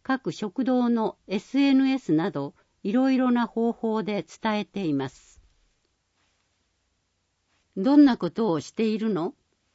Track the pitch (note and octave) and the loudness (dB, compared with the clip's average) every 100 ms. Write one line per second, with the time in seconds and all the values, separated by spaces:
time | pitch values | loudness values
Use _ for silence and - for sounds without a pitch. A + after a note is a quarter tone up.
0 | - C4 - - G#3 - B3+ B3+ A#3+ A#3 | -6 -4 -4 -8 -6 -4 0 0 2 0
1 | G#3+ - - G3 - C4+ C#4 C4 C4+ C4+ | -2 -6 -8 -8 -2 0 4 4 2 0
2 | - D#3 F3+ D3+ C#3+ - _ _ F#3+ B3 | 0 0 0 -4 -8 -12 _ _ -4 0
3 | C4 C4 B3+ A#3+ A#3 - A#3 A#3 A3+ A3 | 2 2 2 0 -2 -2 -4 -2 -4 -4
4 | F#3+ G#3 - - A3 G#3 G3+ G3 F3 C#3 | -4 -6 -8 -8 -4 -4 -4 -6 -4 -4
5 | C3+ - _ _ _ _ _ _ _ _ | -4 -10 _ _ _ _ _ _ _ _
6 | _ _ _ _ _ _ _ _ _ _ | _ _ _ _ _ _ _ _ _ _
7 | _ _ _ _ _ _ _ - A3+ D4 | _ _ _ _ _ _ _ -4 2 6
8 | C#4+ A#3 F3 - A3 D#3+ - - A3 G#3+ | 6 4 -2 -2 -2 -2 -4 -4 -2 -2
9 | A3 F3 F3 - _ _ _ | -2 -2 -4 -8 _ _ _